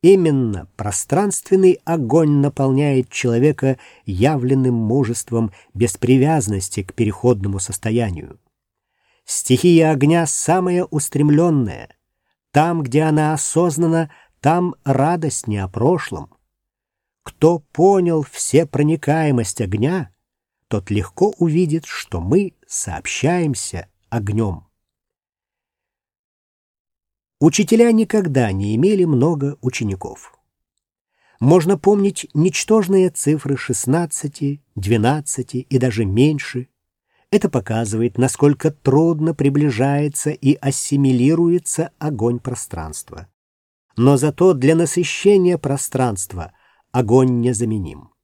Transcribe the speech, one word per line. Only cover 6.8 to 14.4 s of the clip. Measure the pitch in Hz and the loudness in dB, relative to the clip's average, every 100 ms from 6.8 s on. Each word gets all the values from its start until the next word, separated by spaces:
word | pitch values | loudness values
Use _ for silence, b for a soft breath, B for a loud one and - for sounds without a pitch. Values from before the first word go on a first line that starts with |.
к | 95 | -10
переходному | - 107 101 123 110 98 98 | -2 -2 0 0 0 -2 -6
состоянию. | - 98 113 113 113 85 - - _ _ _ _ _ _ _ _ | -8 -6 -4 -2 -2 -6 -14 -20 _ _ _ _ _ _ _ _
Стихия | - - - 190 180 165 160 | -10 -8 0 2 6 4 4
огня | 151 143 170 160 | 2 2 2 0
самая | - - 180 180 180 | -4 0 0 0 -2
устремленная. | 180 151 - 147 147 147 170 147 113 60 - _ _ _ _ _ _ | -2 -6 -4 0 2 4 4 2 -2 -6 -18 _ _ _ _ _ _
Там, | 147 165 170 | 0 2 0
где | 135 139 | 0 0
она | 156 151 151 | 2 2 0
осознана, | 156 - 160 175 147 165 165 160 b b _ | -2 -2 0 0 0 0 0 -2 b b _